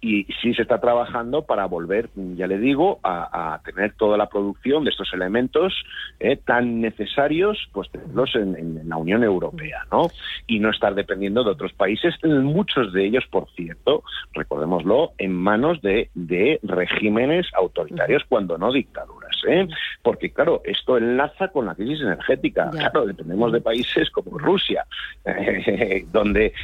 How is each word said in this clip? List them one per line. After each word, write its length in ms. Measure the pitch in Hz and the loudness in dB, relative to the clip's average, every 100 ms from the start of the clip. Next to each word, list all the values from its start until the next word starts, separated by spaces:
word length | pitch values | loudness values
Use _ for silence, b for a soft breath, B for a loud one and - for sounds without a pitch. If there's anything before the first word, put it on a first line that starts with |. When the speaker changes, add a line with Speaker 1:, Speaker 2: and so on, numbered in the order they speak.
Speaker 1:
Y 240 | 113 104 98 - | 0 0 0 -2
sí 120 | 120 | 0
se 100 | 117 | 0
está 180 | 110 113 | 2 2
trabajando 640 | 120 120 120 120 117 143 | 4 2 2 -4 -2 -2
para 220 | 120 113 95 | 0 0 0
volver, 440 | 87 85 98 117 - 92 90 | -4 0 -2 -2 -8 -8 -4
ya 100 | 92 | -2
le 120 | 98 | 0
digo, 420 | 120 139 180 - | 2 2 2 0
a, 500 | 92 87 82 85 80 | -2 -2 -4 -6 -6
a 80 | 78 | -6
tener 320 | - 90 101 | -8 -4 -4
toda 240 | - 107 104 | 2 2 2
la 100 | 104 | 2
producción 560 | 104 101 95 127 147 | -2 -4 -4 0 0
de 60 | 135 | 0
estos 240 | - 98 | -2 -6
elementos, 600 | 90 92 110 127 151 185 185 B B B - | -4 0 0 2 2 0 -2 B B B -4
eh, 160 | 101 135 | 0 0
tan 460 | - 120 123 117 | 2 2 2 0
necesarios, 880 | 113 - 104 - 143 156 202 208 - | -2 -4 -4 0 0 2 0 0 -6
pues 180 | 98 90 | -10 -10
tenerlos 460 | - - 117 127 120 | -12 -6 -2 0 0
en, 220 | 98 87 | 0 -2
en, 200 | 82 80 | -6 -8
en 100 | 80 | -6
la 80 | 82 | -4
Unión 260 | 80 107 | 0 2
Europea, 640 | 117 92 82 82 76 - - | 4 2 -2 -8 -10 -10 -2
¿no? 180 | 110 170 B B B - | 0 0 B B B -2
Y 140 | 110 | 0
no 120 | 110 | 2
estar 220 | 104 107 | 2 0
dependiendo 520 | 98 95 95 101 107 117 | 0 -2 -4 0 2 2
de 60 | |
otros 200 | 85 92 | 0 -4
países, 440 | - 98 107 175 160 | -2 0 2 0 0
muchos 680 | 165 147 135 160 208 - 110 | 2 4 4 2 0 0 0
de 140 | 90 98 | 0 2
ellos, 180 | 123 - | 0 0
por 180 | 95 76 - | -2 -4 -8
cierto, 480 | 85 85 - 147 B B B | -10 -4 0 0 B B B
recordémoslo, 800 | 76 76 73 78 87 80 120 170 - | -8 -4 -2 0 0 2 2 2 -2
en 120 | 98 | -2
manos 500 | 90 95 107 143 170 | 0 2 2 2 0
de, 280 | 101 101 - - | 0 0 -2 -6
de 440 | 87 90 117 156 | -4 2 2 2
regímenes 840 | - 90 87 - 107 107 131 170 180 | 0 -2 0 0 2 2 2 2 0
autoritarios, 680 | - 92 - 78 85 - 143 - | 0 0 -2 -6 -2 2 2 2
cuando 300 | 120 92 82 | 0 2 0
no 160 | 101 | 0
dictaduras, 640 | 139 - - - - - - - | 0 -2 -8 -14 -16 -10 -4 2
¿eh? 220 | 156 185 156 B B | 2 2 -4 B B
Porque, 300 | 120 104 - | 0 0 -2
claro, 300 | - 147 143 - | 0 2 2 0
esto 320 | 95 - 127 | -4 2 2
enlaza 500 | 113 127 147 - 190 | 4 2 0 -2 -4
con 180 | - 107 | -2 -2
la 100 | 80 | -4
crisis 260 | 110 151 | -4 -2
energética. 680 | 127 85 - 131 - - 78 | -2 -2 0 0 0 0 0
Speaker 2:
Ya. 160 | - - | 0 0
Speaker 1:
Claro, 140 | 156 107 | 0 0
dependemos 480 | 92 80 92 117 | -4 -4 0 2
de 80 | 113 | 2
países 480 | 113 117 123 - - | 2 0 0 0 0
como 280 | - 92 139 | -2 -6 -2
Rusia, 480 | 143 190 - - - B B | 0 2 0 -2 -4 B B
<laughs> 180 | B | B
eh, 840 | - 92 98 98 92 98 104 95 90 | -6 -2 -2 0 0 0 0 0 0
donde 400 | 110 104 101 107 B | 2 4 4 2 B